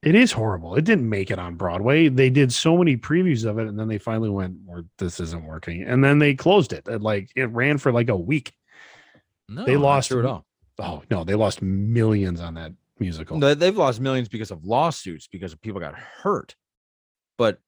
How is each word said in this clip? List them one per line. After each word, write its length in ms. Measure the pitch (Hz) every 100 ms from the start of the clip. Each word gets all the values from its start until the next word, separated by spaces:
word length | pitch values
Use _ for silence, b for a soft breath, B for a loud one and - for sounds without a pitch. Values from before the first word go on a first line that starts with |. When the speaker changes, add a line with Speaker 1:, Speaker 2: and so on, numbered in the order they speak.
Speaker 1:
It 120 | 151
is 160 | 190 254
horrible. 440 | - 110 92 82 101
It 80 |
didn't 240 | 165 214 117
make 220 | 104 95
it 100 | 92
on 160 | 87 85
Broadway. 520 | 92 87 107 151 160
They 220 | 127 131
did 220 | 131 135
so 240 | 120 160 170
many 200 | 175 123
previews 480 | - 160 185 127
of 140 | 110 107
it, 80 | 110
and 120 | 104
then 100 | 110
they 100 | 107
finally 320 | - 110 110
went, 280 | 98 92 90
"Well, 200 | 95 87 85 _
this 200 | 92 -
isn't 260 | 85 82
working." 380 | 78 78 - 85
And 220 | - 123
then 160 | 139 147
they 140 | 147
closed 380 | 135 165 202 143
it. 140 | - -
It, 160 | 113
like, 280 | 107 104 92
it 120 | - 127
ran 320 | 117 135 147
for, 120 | 143
like, 180 | 120 117
a 80 | 101
week. 360 | 87 151 - _ _ b b b b b b _ _
Speaker 2:
No, 160 | 113
Speaker 1:
They 100 | 208
Speaker 2:
not 80 | 139
Speaker 1:
lost 260 | 143 143 131
Speaker 2:
true 120 | 127
at 60 | 123
all. 200 | 101 - _ _ -
Speaker 1:
Oh, 240 | 98 85 -
no, 140 | 95
they 100 | 82
lost 280 | 104 107 -
millions 760 | 95 95 104 117 110 107 95 87
on 140 | 85
that 180 | 82 80 - _ _
musical. 380 | 95 82 80 160
Speaker 2:
No, 160 | 143
they've 220 | 147 175 208
lost 240 | 147 113
millions 280 | 135 131 113
because 240 | 113 110
of 120 | 90
lawsuits, 600 | 82 117 165 147 - 80 -
because 260 | 92 90
of 80 | 87
people 200 | 110 95
got 160 | 78 -
hurt. 580 | - - 196 175 - - _ _ _ _ _ _ _ _
But 240 | 113 92